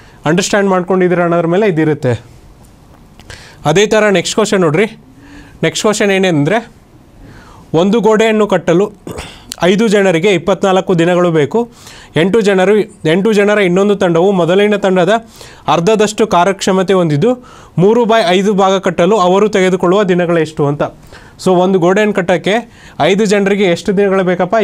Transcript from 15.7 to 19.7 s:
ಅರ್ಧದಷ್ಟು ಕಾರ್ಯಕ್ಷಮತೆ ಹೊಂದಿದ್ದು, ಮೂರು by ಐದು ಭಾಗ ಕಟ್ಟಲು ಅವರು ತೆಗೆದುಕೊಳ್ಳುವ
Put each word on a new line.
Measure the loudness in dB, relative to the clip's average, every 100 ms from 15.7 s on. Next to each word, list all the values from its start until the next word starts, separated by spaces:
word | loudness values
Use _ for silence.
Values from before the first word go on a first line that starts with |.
ಅರ್ಧದಷ್ಟು | -2 0 0 0 -2 -2
ಕಾರ್ಯಕ್ಷಮತೆ | 0 0 -2 -2 0 0 0
ಹೊಂದಿದ್ದು, | 0 0 0 -2 -8 -20 -12 0
ಮೂರು | 2 2 2
by | 2 2 0
ಐದು | 0 0
ಭಾಗ | 0 0 -2
ಕಟ್ಟಲು | -2 0 2 2
ಅವರು | 2 2 0
ತೆಗೆದುಕೊಳ್ಳುವ | 0